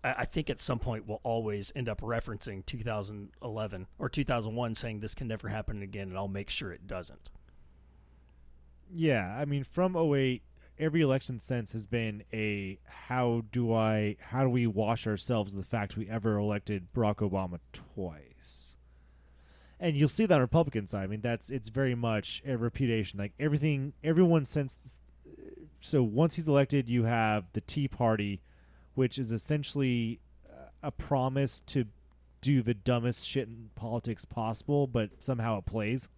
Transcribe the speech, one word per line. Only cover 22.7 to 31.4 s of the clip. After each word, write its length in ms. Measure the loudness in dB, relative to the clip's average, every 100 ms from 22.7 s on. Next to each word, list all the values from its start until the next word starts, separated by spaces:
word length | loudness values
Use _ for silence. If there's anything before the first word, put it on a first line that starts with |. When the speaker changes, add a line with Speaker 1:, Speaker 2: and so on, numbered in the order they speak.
| 0 2 2 0 -4
Speaker 2:
Like, 160 | -8 -2
everything, 540 | 0 2 2 0 -2 -4
everyone 440 | 2 6 8 6 4
since, 320 | -2 -2 -6 -14 -18 -20 -20 -20 -20 -18 -18 -20 -16
so 200 | 2 4
once 340 | 4 4 2 2
he's 120 | 4
elected, 400 | 4 4 2 2
you 160 | 2
have 400 | 2 4 2 2 -2
the 80 | -8
Tea 260 | -4 -2 -2
Party, 540 | 2 2 2 0 -4 -10 -20 -20 -20 -8
which 240 | 0 0 0
is 140 | -4
essentially, 840 | -4 0 -2 0 0 2 2 0 -6 -14 -20 -20
uh, 180 | -20 -20 -10
a 80 | -10
promise 680 | -8 -2 0 2 2